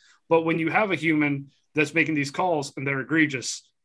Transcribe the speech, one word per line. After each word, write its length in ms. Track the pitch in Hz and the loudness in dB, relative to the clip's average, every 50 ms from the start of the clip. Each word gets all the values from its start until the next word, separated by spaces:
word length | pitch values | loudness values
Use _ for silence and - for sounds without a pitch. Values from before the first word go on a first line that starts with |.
| _ _ _ _ _ - | _ _ _ _ _ 2
But 140 | 165 165 165 | 2 2 4
when 160 | 160 165 165 | 2 0 0
you 100 | 160 165 | 0 0
have 220 | - 190 220 196 | 2 2 2 2
a 40 | 180 | 0
human 560 | 139 151 165 156 151 151 147 143 139 139 - _ _ _ _ - | 0 0 2 2 2 2 2 0 -2 -6 -8 _ _ _ _ -2
that's 180 | 151 151 143 147 | -2 -2 0 2
making 220 | 165 156 147 160 | 0 0 2 0
these 160 | 147 139 139 | -2 -2 -2
calls 420 | - - 185 180 170 151 139 - - | -2 0 0 0 0 0 -2 -4 -8
and 120 | 151 135 143 | -8 -6 -4
they're 140 | 139 135 | -4 -4
egregious, 680 | 131 113 156 160 156 143 135 123 110 - - - - _ _ _ _ | -4 0 2 2 2 2 0 -4 -6 -8 -10 -10 -12 _ _ _ _